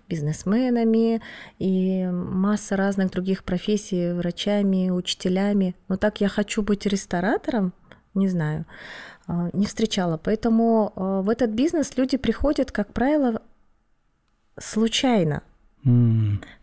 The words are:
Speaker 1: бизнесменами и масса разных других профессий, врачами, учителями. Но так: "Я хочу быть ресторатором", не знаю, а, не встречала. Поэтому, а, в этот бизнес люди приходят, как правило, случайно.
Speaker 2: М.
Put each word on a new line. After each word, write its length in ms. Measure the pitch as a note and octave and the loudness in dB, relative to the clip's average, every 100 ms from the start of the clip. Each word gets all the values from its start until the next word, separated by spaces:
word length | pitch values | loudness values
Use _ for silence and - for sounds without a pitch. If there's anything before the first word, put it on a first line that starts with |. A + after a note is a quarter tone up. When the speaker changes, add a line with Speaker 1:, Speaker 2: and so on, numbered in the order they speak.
| _ | _
Speaker 1:
бизнесменами 1120 | D#3+ D3 D#3 F3+ A3 B3+ A#3+ A3+ A3+ A3+ A3+ - - - - | -4 -2 -2 0 0 2 2 4 4 2 0 -4 -16 -20 -4
и 460 | F#3+ F#3 F#3 F#3+ F#3 | 0 2 2 0 -2
масса 640 | F3+ - F#3 G3 G#3 - G3 | -2 -2 0 2 0 -2 0
разных 340 | G3 G3 F#3 | 0 0 0
других 320 | F#3 F#3 F#3+ | -2 -2 -2
профессий, 680 | - F3+ - G#3 - F3+ F3 | -2 -4 0 -2 -2 -2 -2
врачами, 760 | F3 F3 - G#3 G#3 G3 F#3 F#3 | -2 -4 -4 0 2 2 2 2
учителями. 880 | F3+ F3+ - F#3 F#3 G3+ G3+ F#3 - - | 0 -4 -4 0 0 2 2 0 -4 -6
Но 100 | F#3+ | 0
так: 220 | G#3+ - | 0 0
"Я 80 | G3+ | 0
хочу 320 | - G3+ - | 0 -2 -2
быть 220 | G#3 G3+ G3+ | 0 0 0
ресторатором", 880 | G3 - F3+ F#3+ F4 - B3 F#3 - - - _ F#3+ | -2 -2 -2 0 -2 -2 -2 -2 -4 -18 -20 _ -2
не 120 | G3 | 0
знаю, 380 | F3 D3+ D#3 D#3+ - - - - - - | 0 -2 -4 -8 -14 -18 -18 -18 -16 -6
а, 220 | E3+ F3 | -4 -2
не 120 | - G#3 | -2 -2
встречала. 500 | - A3 - F3 D#3+ | -2 -2 0 -2 -2
Поэтому, 760 | - A3 A#3 A3+ A#3 A3+ G#3 - | -2 -2 2 2 4 4 2 -2
а, 260 | F#3+ G3 | -2 0
в 80 | G3 | 0
этот 220 | A3+ A#3+ | 0 0
бизнес 440 | G#3+ D#4 E4+ C4+ - | 0 0 0 -2 -2
люди 220 | C4 C4 | 0 0
приходят, 540 | - - C#4+ D4+ C4 | -2 0 0 0 -2
как 200 | - G3+ | -2 -4
правило, 500 | - C4 D4+ B3+ A3 - - _ _ _ _ _ _ _ _ _ - | -2 2 2 2 -2 -8 -20 _ _ _ _ _ _ _ _ _ -14
случайно. 840 | - G#3+ A3+ - C4 A3+ D#3 C#3+ - _ _ _ | -6 -2 0 2 2 2 2 -2 -8 _ _ _
Speaker 2:
М. 560 | B2+ A#2+ A#2 A2 G#2+ G2+ - - | 2 4 6 4 2 -2 -6 -18